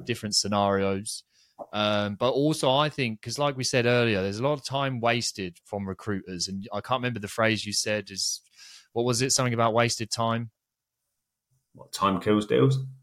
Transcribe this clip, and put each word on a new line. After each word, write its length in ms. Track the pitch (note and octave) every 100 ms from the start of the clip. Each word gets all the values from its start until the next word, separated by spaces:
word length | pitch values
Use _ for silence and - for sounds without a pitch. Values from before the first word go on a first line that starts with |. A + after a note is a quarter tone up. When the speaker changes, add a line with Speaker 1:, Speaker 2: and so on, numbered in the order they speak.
Speaker 1:
different 300 | F2 A#2 G#2+
scenarios. 880 | - G2+ G#2 G2+ G2 G2 G2 A2 - _ _ _ - -
Um, 420 | G#2+ G#2+ G#2 G#2
but 160 | G2+ B2
also 400 | B2+ D3 D3+ C#3
I 180 | C3+ D3+
think, 320 | - A#2+ A2
'cause 180 | A#2 C3+
like 180 | D3 C3
we 80 |
said 220 | B2+ B2+ A#2+
earlier, 360 | B2 A#2 G2
there's 160 | G2 G#2
a 60 |
lot 80 | C3+
of 120 | D3
time 360 | - C3+ C3+ B2
wasted 580 | A#2 A#2+ - - F2+ -
from 240 | - G2+ G2
recruiters. 580 | F#2 G#2+ G2 F#2 F2+ F2
And 220 | G2 G2+
I 80 | G2+
can't 200 | - B2+
remember 180 | B2 A2+
the 80 | G2+
phrase 380 | - A2 G#2+ G#2
you 60 |
said 380 | G2+ A2 G#2+ G2
is, 300 | F#2+ - - _ _ - - _
what 120 | A2+
was 180 | A#2+ A#2
it? 100 | C3
Something 220 | - B2+
about 200 | A#2 A#2
wasted 360 | A2+ A#2 - A2
time? 400 | - A2+ A#2 A2+ _ _ _ _ _ _ _ _ _ _ _ _
Speaker 2:
What, 180 | - -
time 280 | - G2 F#2
kills 260 | G#2+ G#2+ -
deals? 320 | A#2+ C3+ C3+ - -